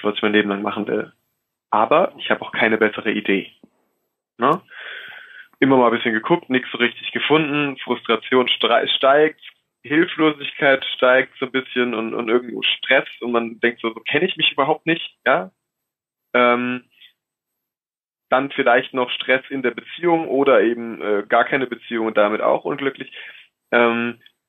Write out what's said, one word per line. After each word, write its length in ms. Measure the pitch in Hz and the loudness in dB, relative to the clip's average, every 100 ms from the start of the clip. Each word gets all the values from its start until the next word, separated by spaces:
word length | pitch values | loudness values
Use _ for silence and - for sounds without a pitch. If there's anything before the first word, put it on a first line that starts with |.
was 120 | 107 | -4
ich 80 | 104 | -2
mein 100 | 107 | 0
Leben 160 | 104 101 | 2 0
lang 140 | 98 | -2
machen 240 | 104 104 101 | -4 -6 -4
will. 260 | 107 110 _ _ _ _ _ _ | -4 -6 _ _ _ _ _ _
Aber 440 | 107 113 156 196 - | 0 4 2 2 -4
ich 140 | - | -4
hab 100 | 110 | -4
auch 120 | - | -4
keine 260 | - 117 110 | -2 0 2
bessere 320 | 107 107 107 | 0 0 -4
Idee. 400 | 107 104 98 - _ _ _ _ _ _ _ _ - | -2 0 -2 -2 _ _ _ _ _ _ _ _ -2
Ne? 240 | 127 180 - - - - - - - - - - | 0 0 -4 -18 -16 -16 -16 -20 -20 -20 -12 0
Immer 160 | 135 135 | 4 6
mal 120 | 117 | 4
ein 60 | 117 | 2
bisschen 180 | 120 | 0
geguckt, 340 | 110 - 170 - | -2 0 -2 0
nichts 220 | 127 - | -2 -2
so 60 | 117 | -2
richtig 340 | 120 - - | -2 -2 -8
gefunden, 640 | 120 - 156 151 147 143 131 | -4 2 2 2 -2 -2 -4
Frustration 640 | - 120 - 110 - 127 120 | -6 -4 -2 -2 2 2 2
stre-, 400 | - 110 117 - | 0 2 2 0
steigt, 520 | - 135 143 156 - - - _ _ | 2 4 4 4 0 -18 -20 _ _
Hilflosigkeit 1000 | 123 156 170 - 156 143 139 - 143 135 - - | -4 -2 0 0 0 0 -8 0 2 2 0 0
steigt 400 | 127 131 131 - | 4 4 2 -4
so 60 | 123 | -6
ein 60 | |
bisschen 400 | 131 127 127 123 | -4 -4 -2 -2
und, 200 | 110 113 | -2 -4
und 140 | 110 117 | -4 0
irgendwo 320 | 120 123 110 | 0 0 -4
Stress 440 | - - - 135 - - | -2 -2 0 0 0 -8
und 120 | 120 | -2
man 280 | 120 117 117 | -2 -2 -2
denkt 200 | 120 120 | -4 -2
so, 100 | 113 | -6
so, 80 | 110 | -6
kenn 220 | - - | -4 -2
ich 140 | 185 - | -2 0
mich 120 | 156 | -2
überhaupt 340 | - 139 151 160 | 0 0 -2 -2
nicht, 320 | 165 - _ 120 | -4 -6 _ 0
ja? 240 | 156 190 _ _ _ _ _ _ _ _ | 0 -2 _ _ _ _ _ _ _ _
Ähm, 500 | 123 123 120 123 123 - _ - _ _ _ _ _ _ _ _ _ _ _ - | 2 2 2 -2 -6 -12 _ -20 _ _ _ _ _ _ _ _ _ _ _ -2
dann 220 | 131 139 | 0 0
vielleicht 420 | - 123 123 131 | 0 2 2 2
noch 180 | 131 123 | -4 -4
Stress 320 | - - 131 - | -4 0 -2 -2
in 140 | 135 | -4
der 80 | - | -4
Beziehung 580 | - - - 170 165 160 | -4 -10 -4 0 0 0
oder 320 | 135 139 113 | 0 4 4
eben, 380 | 110 117 117 85 | 4 0 -6 -6
äh, 240 | 92 104 107 | -2 -2 0
gar 160 | 120 | 0
keine 220 | 120 139 123 | 2 -2 -4
Beziehung 400 | 117 - 117 110 | -8 -6 -4 -2
und 100 | 110 | 2
damit 240 | 104 107 | 2 2
auch 220 | - 147 | 0 0
unglücklich. 460 | - 143 135 135 - - - - - _ _ | -2 -4 -4 -6 -12 -18 -20 -20 -20 _ _
Ähm, 460 | 120 117 117 117 120 _ _ | 2 2 2 -4 -8 _ _